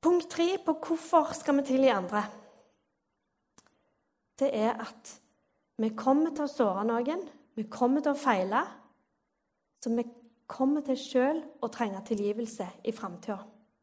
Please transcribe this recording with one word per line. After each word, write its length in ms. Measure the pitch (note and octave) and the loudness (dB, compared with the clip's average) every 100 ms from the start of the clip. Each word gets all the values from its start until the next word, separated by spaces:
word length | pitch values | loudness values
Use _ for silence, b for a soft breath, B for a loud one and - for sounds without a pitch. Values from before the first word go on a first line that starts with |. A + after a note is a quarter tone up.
Punkt 240 | D#4+ F4 E4+ | 4 2 0
tre 180 | - E4+ F#4+ | -2 0 0
på 160 | F4 D#4 | -2 -2
hvorfor 480 | - D#4+ - E4+ D4+ - | -2 -4 2 2 2 -2
skal 240 | - C#4 | 0 2
vi 60 | C#4 | 2
tilgi 200 | C4 C4+ | 4 4
andre? 300 | G#3+ F3+ G#3 G#3 - - - _ _ _ _ _ _ _ _ _ - _ _ _ _ _ _ _ - | 4 0 -4 -4 -10 -20 -20 _ _ _ _ _ _ _ _ _ -20 _ _ _ _ _ _ _ -2
Det 100 | C4+ | 0
er 240 | A3 A3 A3+ | 2 0 -2
at 300 | A3+ - - - _ _ _ _ _ - | -8 -14 -18 -20 _ _ _ _ _ -4
vi 140 | A3 A3 | -4 -2
kommer 380 | A#3+ C#4 D#4+ D4 | 2 4 2 -2
til 80 | |
å 80 | D4 | -6
såre 320 | - A3 F#3 G#3+ | 0 0 2 0
noen, 360 | A#3 A#3+ E4+ F4 - _ - | 0 0 -2 -6 -16 _ -10
vi 120 | G#3+ | -10
kommer 320 | - B3 C#4 | 0 2 4
til 80 | D4 | 2
å 80 | C#4+ | 0
feile, 460 | C#4 G#3 F#3 A3 F4+ - - _ _ _ _ _ _ _ _ _ | 2 2 2 0 -2 -8 -20 _ _ _ _ _ _ _ _ _
så 120 | - | -4
vi 100 | A#3 A#3 - - _ _ | -2 -2 -10 -20 _ _
kommer 340 | - C4+ D4 C#4+ | 0 2 2 0
til 140 | C4 | -4
selv 640 | - B3+ B3+ D#4+ - - | 0 2 4 2 -4 -6
å 80 | A3+ | -6
trenge 320 | - A3+ F#3+ G3 | -2 -4 -4 -4
tilgivelse 600 | G#3+ G#3 G#3+ A3+ - F3+ - | -2 0 -2 -4 -6 -10 -6
i 100 | - A3 | -6 -6
fremtiden. 580 | G3+ F3 - G3+ - - _ _ | -8 -10 -8 -8 -10 -20 _ _